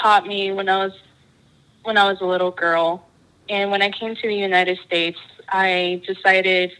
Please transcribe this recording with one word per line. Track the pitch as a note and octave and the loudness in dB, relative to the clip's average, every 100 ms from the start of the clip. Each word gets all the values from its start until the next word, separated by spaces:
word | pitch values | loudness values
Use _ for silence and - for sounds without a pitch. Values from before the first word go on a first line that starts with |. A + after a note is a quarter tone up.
taught | A3 G#3 F3+ | 4 4 2
me | G3+ G3 | -4 -4
when | G3 F#3+ | -2 0
I | F#3+ G3 | 0 -2
was, | F#3+ - _ _ _ _ _ _ _ | -6 -20 _ _ _ _ _ _ _
when | A3+ G#3+ | -2 2
I | G3 | 2
was | F#3+ | 2
a | F#3 | 0
little | F3+ F3+ | 0 -2
girl. | F3+ E3+ E3 E3 F3+ - _ _ _ - | -2 0 2 0 -2 -8 _ _ _ -6
And | G3+ G3+ | -2 0
when | G3+ | 0
I | G3+ | -2
came | G3+ A3+ A3+ | -2 -8 -6
to | A3+ | -4
the | G#3 | -2
United | G3 F#3 F3+ F#3 - | 0 2 0 -2 -4
States, | E3+ E3+ E3+ - - - | -4 -2 -6 -16 -20 -4
I | F#3+ F#3+ F3+ F3+ F3+ F3+ | 0 0 0 -2 -4 -6
decided | F#3+ G3 F#3+ F#3 F#3 F3+ - | -2 2 2 4 2 0 -6